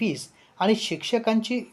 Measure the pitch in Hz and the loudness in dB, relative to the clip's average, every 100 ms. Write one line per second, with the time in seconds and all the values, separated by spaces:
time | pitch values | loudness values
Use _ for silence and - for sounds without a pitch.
0 | 220 143 - - _ - 185 220 - 156 | -2 -2 -8 -20 _ 0 2 2 0 -6
1 | - 240 233 220 226 247 247 | -2 0 2 0 0 -4 -4